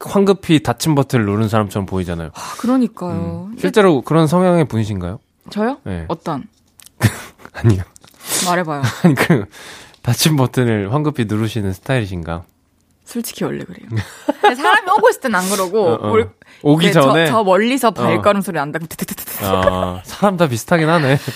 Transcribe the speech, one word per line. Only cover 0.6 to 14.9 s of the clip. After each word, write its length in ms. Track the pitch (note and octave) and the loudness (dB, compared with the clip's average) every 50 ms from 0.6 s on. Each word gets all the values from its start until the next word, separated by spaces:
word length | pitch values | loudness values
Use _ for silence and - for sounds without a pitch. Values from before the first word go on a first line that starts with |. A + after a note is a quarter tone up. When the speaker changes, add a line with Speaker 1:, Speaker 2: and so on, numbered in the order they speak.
Speaker 1:
닫힌 320 | - - A#2 - - D#3+ D3+ | 2 0 -4 -2 0 0 2
버튼을 320 | C#3 C3+ - - B2 G#2+ | 2 0 2 0 0 0
누른 220 | G2+ G2+ G#2 A2+ G#2 | 2 0 0 0 0
사람처럼 380 | A2 A2 G#2+ F#2+ - G#2+ F#2+ | 2 0 0 0 -2 -6 -6
보이잖아요. 420 | E2+ F#2+ F#2+ F2+ E2 F2 E2 D#2+ D#2 - | -4 -4 -4 -4 -4 -6 -8 -8 -10 -12
Speaker 2:
아, 200 | - - - - - | -14 -14 -14 -10 -6
그러니까요. 500 | - A3 B3+ C4 B3 - - - F3+ F3 | -2 0 0 2 0 -2 -4 -8 -8 -6
Speaker 1:
음. 340 | E3+ E3 E3+ E3+ E3+ E3+ F3+ G3+ | -6 -6 -6 -6 -8 -10 -12 -12
Speaker 2:
근데 100 | A3+ - | -10 -6
Speaker 1:
실제로 380 | - F#3 F3+ G#3+ G3+ F#3 D#3 B2+ | -4 0 2 4 6 6 4 4
그런 260 | A2 - D3+ E3 D#3+ D3 | 2 2 2 4 4 4
성향의 380 | E3 F3+ F#3 F3+ F3 E3+ D3+ | 4 2 4 4 4 2 2
분이신가요? 520 | A2+ - A2 A2 G#2 G#2 F#2 F2 E2+ G2+ - _ _ _ _ - - | 0 0 -2 -2 -2 -4 -6 -6 -6 -8 -10 _ _ _ _ -18 -10
Speaker 2:
저요? 280 | - G3+ G#3+ A#3+ - - - | -6 -4 -4 -4 -4 -6 -8
Speaker 1:
네. 200 | - F#2 E2+ D#2+ | -8 -8 -8 -6
Speaker 2:
어떤? 380 | E2 E3+ E3 - F3 D#3 B2+ - - _ _ _ _ _ _ - - _ - | -8 -8 -8 -6 -8 -8 -8 -8 -14 _ _ _ _ _ _ -20 -20 _ -2
Speaker 1:
<laughs> 540 | - - - - - - - _ - - | -2 -2 -2 -4 -18 -20 -20 _ -20 -20
아니요. 300 | - - - A2+ G2+ F#2 F2 - _ _ _ - _ - - - - - F#3+ | -10 -2 0 0 0 0 -4 -10 _ _ _ -20 _ -18 -10 -6 -6 -4 -2
Speaker 2:
말해봐요. 360 | F3+ F3 F3 F3+ D#3 D3+ C#3+ C3+ A2+ - | -2 -2 -2 -2 -4 -6 -4 -4 -6 -4
Speaker 1:
<laughs> 80 | - | 2
아니, 120 | - F3 C#3 | 4 4 4
그 300 | - - - E3+ A#2 F#2+ - - - - - - - - - - _ | 4 2 0 0 0 -2 -6 -14 -20 -20 -20 -20 -20 -20 -20 -18 _
닫힌 340 | - A#2+ A#2+ - - D#3+ D#3 | -2 -2 0 2 2 2 2
버튼을 560 | C#3 B2+ A#2+ - C3 B2 A#2 A2 G#2 G2 G2 | 2 2 0 2 0 0 2 0 0 -2 -2
황급히 320 | A#2 D3+ D3+ D3+ C#3 - A#2 | -2 -2 -2 -2 -2 -2 -2
누르시는 480 | G2+ G#2+ G#2+ A2+ G#2+ - A#2 G2+ F#2+ | -2 0 -2 -2 -2 -4 -4 -4 -4
스타일이신가? 720 | F#2 - - - C3+ B2+ G#2+ F#2+ G2 F2 D#2+ E2 E2+ E2+ E2+ _ _ _ _ _ _ _ _ _ _ _ _ | -6 -6 -4 -4 -2 -2 -2 -4 -6 -8 -6 -8 -8 -10 -10 _ _ _ _ _ _ _ _ _ _ _ _
Speaker 2:
솔직히 380 | - - A#3 A3+ - - - | -12 -10 -8 -8 -8 -8 -6
원래 220 | F#3 C#3 C#3+ D3 - | -6 -6 -6 -8 -10
그래요. 240 | - - - - - A#2 G#2+ G2 - - - - - - - | -12 -16 -18 -12 -8 -6 -6 -6 -8 -12 -12 -6 -6 -4 2
근데 140 | - G#4 B3 | 2 2 2
사람이 340 | B3 D4+ F4+ G4 A4 G#4+ | 2 2 2 2 2 2
오고 200 | F4+ | 2